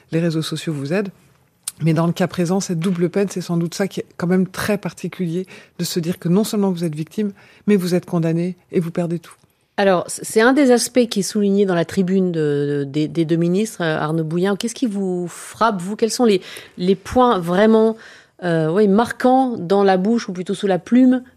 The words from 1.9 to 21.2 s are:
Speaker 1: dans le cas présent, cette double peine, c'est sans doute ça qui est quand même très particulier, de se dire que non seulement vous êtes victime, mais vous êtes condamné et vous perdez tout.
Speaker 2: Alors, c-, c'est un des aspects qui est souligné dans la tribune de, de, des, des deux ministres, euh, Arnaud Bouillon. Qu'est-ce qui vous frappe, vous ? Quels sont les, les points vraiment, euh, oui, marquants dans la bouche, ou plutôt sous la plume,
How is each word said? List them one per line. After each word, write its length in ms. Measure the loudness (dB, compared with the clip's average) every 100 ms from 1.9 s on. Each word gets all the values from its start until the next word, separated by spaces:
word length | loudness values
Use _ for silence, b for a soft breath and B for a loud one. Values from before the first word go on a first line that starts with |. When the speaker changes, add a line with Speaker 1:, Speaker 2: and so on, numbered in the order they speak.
Speaker 1:
dans 120 | 2 0
le 80 |
cas 140 | 0 -4
présent, 320 | -2 -2 -2
cette 180 | -2 -4
double 320 | -2 0 -2
peine, 200 | 0 -2
c'est 120 | -4
sans 160 | -4 -2
doute 160 | -2
ça 140 | -4 -6
qui 140 | -6
est 40 | -12 _
quand 100 | 0
même 180 | 0 0
très 320 | -4 -4 -2
particulier, 720 | -4 -10 -12 -6 -6 -4 -8 B B _
de 40 |
se 160 | -6 -4
dire 200 | -4 -4
que 100 | 0
non 140 | 0
seulement 260 | 0 0 -2
vous 140 | -2
êtes 100 | -4
victime, 380 | -6 -8 -4 -6 -6 b b 0
mais 120 | 2
vous 180 | 2 -2
êtes 100 | 0
condamné 520 | -2 0 0 -2 -6 _
et 80 | -4
vous 120 | -2
perdez 260 | -4 -4 -6
tout. 160 | -10 -20 _ _ _ 0
Speaker 2:
Alors, 300 | 2 2 0
c-, 140 | -10
c'est 180 | -4 2
un 120 | 4
des 160 | 6 6
aspects 380 | 4 2 0 2
qui 120 | 0
est 20 |
souligné 420 | -2 0 2 2 2
dans 100 | 2
la 100 | 0
tribune 460 | 0 0 2 0
de, 500 | 0 0 0 0 -2
de, 20 |
des, 240 | -4 -2 -4
des 180 | -2 -2
deux 120 | 0
ministres, 440 | 2 0 -2 -4
euh, 160 | -2 -2
Arnaud 260 | -2 -2
Bouillon. 320 | -2 -2 -2 -2
Qu'est-ce 200 | -4 -4
qui 100 | -4
vous 420 | -4 -4 -4 -6
frappe, 540 | -10 -18 -2 0 0
vous ? 140 | -6 -4
Quels 160 | -4
sont 140 | 2 2
les, 160 | 2 B B B -6
les 160 | 0
points 460 | 0 0 2 4 2
vraiment, 580 | 0 2 4 6 2 -2 B B B _
euh, 280 | -2 0 0
oui, 160 | 2 4
marquants 680 | 4 2 0 2 4 2 -4
dans 260 | 0 2
la 140 | 4 4
bouche, 320 | 2 0 -2
ou 20 |
plutôt 220 | -10 -6
sous 140 | -4 0
la 100 | -2
plume, 460 | 2 4 6 4